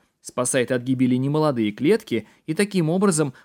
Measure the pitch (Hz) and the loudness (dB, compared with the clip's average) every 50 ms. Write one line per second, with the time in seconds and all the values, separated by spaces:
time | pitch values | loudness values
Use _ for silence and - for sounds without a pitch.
0 | _ _ _ _ - - - - 127 - - 135 120 - 131 127 120 131 131 123 | _ _ _ _ -18 -10 -6 -4 -2 0 0 0 0 0 -2 -2 -2 -2 0 2
1 | 131 123 127 127 131 139 147 156 156 151 135 117 110 104 104 107 123 165 214 220 | 2 2 2 0 0 0 0 0 0 0 0 0 0 -2 -2 0 2 2 2 0
2 | - - 117 110 107 - _ _ _ - 160 - 202 202 - 185 160 156 170 190 | 0 -4 -4 -4 -4 -8 _ _ _ -6 -2 -2 -2 0 0 0 0 0 2 2
3 | 208 202 165 151 156 - - - | 2 2 2 2 0 -2 -4 -12